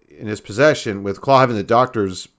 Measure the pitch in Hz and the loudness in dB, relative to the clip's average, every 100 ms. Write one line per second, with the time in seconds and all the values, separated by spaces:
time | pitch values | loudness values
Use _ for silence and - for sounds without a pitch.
0 | _ 76 107 107 - 104 151 139 117 98 | _ -14 -10 -10 -6 2 2 2 -4 -6
1 | 98 98 - 135 127 110 95 117 123 113 | -6 -4 2 4 4 0 0 2 2 -2
2 | 98 90 - | -4 -6 -16